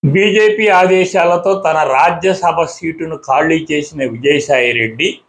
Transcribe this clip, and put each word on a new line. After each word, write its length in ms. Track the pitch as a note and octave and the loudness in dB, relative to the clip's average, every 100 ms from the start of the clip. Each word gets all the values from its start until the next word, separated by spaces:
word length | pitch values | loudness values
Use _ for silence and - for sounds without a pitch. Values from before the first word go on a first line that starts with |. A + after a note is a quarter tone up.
| C#3+ | 0
బీజేపీ 600 | D#3+ G#3 G3+ G#3+ G#3+ G#3+ | 2 2 2 2 2 2
ఆదేశాలతో 840 | F#3 F#3 F#3 F#3 G3 F3 F3 F#3 | 4 4 2 2 0 2 2 0
తన 240 | F#3+ D#3+ D#3 | 0 0 0
రాజ్యసభ 800 | B2 C3+ E3 E3+ F#3 F3+ F3 D#3+ | 0 2 2 2 -2 0 0 0
సీటును 520 | D#3+ - E3 D#3+ D#3+ D#3 | -4 -4 -10 -8 -10 -10
ఖాళీ 500 | - C3+ D#3 D#3+ D#3+ | -2 0 2 -2 -2
చేసిన 380 | D3+ D3 D3+ C3 | -6 -6 -6 -6
విజయసాయి 640 | A#2 C#3 D3 C#3+ C3+ A#2+ | -2 0 0 2 0 2
రెడ్డి 480 | A#2 A2+ A2+ C#3 - | 0 -4 -2 -4 -6